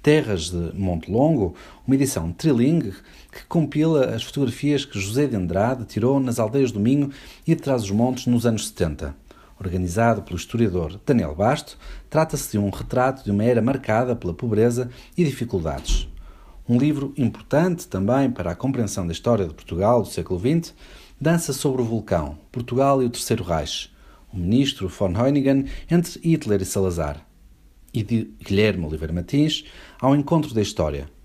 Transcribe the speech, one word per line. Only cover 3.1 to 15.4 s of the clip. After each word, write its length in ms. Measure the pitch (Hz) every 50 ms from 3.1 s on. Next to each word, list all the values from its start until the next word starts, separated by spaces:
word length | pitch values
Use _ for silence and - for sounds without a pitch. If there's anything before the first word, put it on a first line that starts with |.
| - - - _
que 120 | - - -
compila 680 | _ - 175 156 143 - 151 156 165 160 147 127 120 110
as 80 | 110
fotografias 640 | 104 - - 143 139 120 - - - 143 147 135 -
que 140 | - - 101
José 280 | 98 98 107 131 147
de 100 | 135 120
Andrade 480 | 101 90 85 87 95 104 120 135 123 113
tirou 360 | - - 110 104 123 139 139
nas 180 | 135 127 113 123
aldeias 320 | 113 107 117 139 135 120
do 100 | 104 104
Minho 300 | 101 117 135 147 143 143 139 - - - - - -
e 80 | - 160
de 60 | -
Trás-os-Montes 680 | - 139 135 123 107 98 98 107 120 127 127 123 -
nos 200 | 123 120 117 117
anos 220 | 120 110 104 - -
setenta. 460 | - - 95 80 73 73 80 71 69 - - - - - - - - _
Organizado 600 | 95 92 85 92 92 87 85 107 113 117 113 101
pelo 140 | 87 - 87
historiador 600 | 87 - - - 117 117 104 87 90 82 80 87 101 -
Daniel 300 | - 139 117 90 76 67
Basto, 420 | 78 101 117 143 156 - - - - - - - - - -
trata-se 440 | - 151 160 160 - - - -
de 60 | - 104
um 120 | 101 98
retrato 520 | 95 - - - - 123 123 131 135 -
de 80 | - 101
uma 140 | 101 101 107
era 160 | 120 123 117
marcada 560 | 107 123 139 135 - - 107 110 127 127 117
pela 160 | 123 - 90
pobreza 580 | 82 - - 120 110 104 113 120 120 123 127 120 - - - - -
e 60 | -
dificuldades. 880 | 175 143 - -